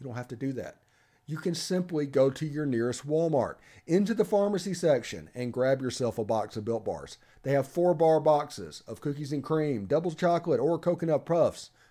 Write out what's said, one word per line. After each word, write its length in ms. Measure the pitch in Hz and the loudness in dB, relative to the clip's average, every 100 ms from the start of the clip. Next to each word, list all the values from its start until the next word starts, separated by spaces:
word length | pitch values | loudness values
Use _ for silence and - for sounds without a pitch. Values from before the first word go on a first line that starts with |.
you 60 | 131 | -12
don't 100 | 117 | -10
have 120 | 123 | -10
to 80 | 117 | -6
do 160 | 135 | -6
that. 240 | 123 - - _ _ _ _ - | -6 -10 -14 _ _ _ _ -12
You 100 | 156 | -6
can 180 | 190 170 | -4 -4
simply 500 | - 185 180 160 143 | -2 -2 -2 -4 0
go 240 | 131 135 | 2 2
to 160 | 135 156 | 2 -6
your 200 | 143 147 | -4 -2
nearest 380 | 117 120 120 | 0 0 -2
Walmart, 520 | 143 156 170 143 95 - - - | -2 0 2 2 0 -4 -18 -16
into 300 | - 175 208 | 0 2 2
the 100 | 233 | 0
pharmacy 480 | - 202 202 202 202 | 2 2 2 0 -4
section, 560 | 175 170 131 - 90 78 | -2 2 2 0 -12 -12
and 180 | 120 123 | -8 -6
grab 300 | 120 131 131 | 0 2 2
yourself 360 | 131 - 120 107 | -2 -2 -4 -2
a 60 | |
box 320 | 107 110 107 113 | -2 -2 -2 -6
of 80 | |
Built 200 | 104 113 | -4 -4
Bars. 340 | 101 80 71 - _ - | -4 -6 -8 -18 _ -10
They 80 | 131 | 0
have 160 | 139 135 | 0 0
four 280 | 175 175 | 2 4
bar 260 | 160 160 156 | 6 6 6
boxes 640 | 156 147 147 - 82 - - | 6 4 2 -8 -12 -14 -14
of 140 | 113 | -8
cookies 320 | 147 143 143 | -6 -6 -4
and 100 | 147 | -6
cream, 440 | - 156 151 120 95 | -2 0 0 -2 0
double 260 | 147 175 | 0 0
chocolate, 480 | 160 175 170 170 123 | 0 0 2 2 2
or 180 | 143 165 | 2 0
coconut 480 | 175 170 165 147 - | 0 0 0 0 0
puffs. 440 | 170 127 - - _ _ | 2 2 0 -16 _ _